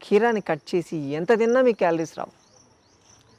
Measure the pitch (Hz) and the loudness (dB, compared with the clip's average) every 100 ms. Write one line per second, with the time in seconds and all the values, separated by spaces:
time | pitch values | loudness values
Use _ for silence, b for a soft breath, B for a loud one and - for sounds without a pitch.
0 | - 208 240 220 - 156 - 180 160 160 | 0 2 2 0 -4 -6 -4 -6 -4 -6
1 | 139 151 175 226 233 247 254 214 180 165 | -6 -4 0 2 2 2 2 2 0 0
2 | 160 - - - _ _ _ _ _ _ | -4 -10 -14 -16 _ _ _ _ _ _
3 | _ _ _ | _ _ _